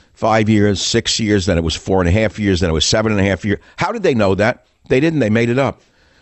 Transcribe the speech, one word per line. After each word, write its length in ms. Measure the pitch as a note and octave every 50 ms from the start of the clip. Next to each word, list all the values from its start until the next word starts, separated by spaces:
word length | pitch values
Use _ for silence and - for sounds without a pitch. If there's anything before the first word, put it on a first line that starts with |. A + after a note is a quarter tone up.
| - _ _
Five 360 | - - A2 A2 A2+ A2 G#2
years, 320 | A2 G#2 G2+ G#2 G2+ F2+
six 380 | - - - A#2 A2+ - - -
years, 260 | A2+ G#2 G#2 G#2 F2+
then 120 | G2 F2+ E2
it 60 | E2
was 120 | E2 -
four 240 | - - - F#2+ F#2+
and 80 | F2+ E2+
a 40 |
half 280 | F2 A2 A2 G2+ - -
years, 200 | G#2+ G2+ F#2+ E2
then 100 | F#2+ E2+
it 40 | D#2+
was 120 | D#2 -
seven 260 | - - A2 A2 A2
and 100 | G#2+ G2+
a 20 | F#2+
half 200 | G2+ F#2+ F2+ -
years. 140 | G#2 G2+ - - - _ -
How 140 | F3 F3+
did 120 | A3 A#3+ F#3+
they 100 | F3+ C#3
know 220 | A#2 G#2 F#2+ F#2+
that? 300 | F2+ G2+ A2+ B2 - _ _ _ _ _ -
They 100 | C3 C3
didn't. 200 | D3 E3+ E3 D3
They 100 | A#2+ G#2
made 200 | G#2+ A#2 A#2 A#2
it 100 | A#2+ C3
up. 220 | C#3 A#2 - - _ _ _ _ _ _ _ _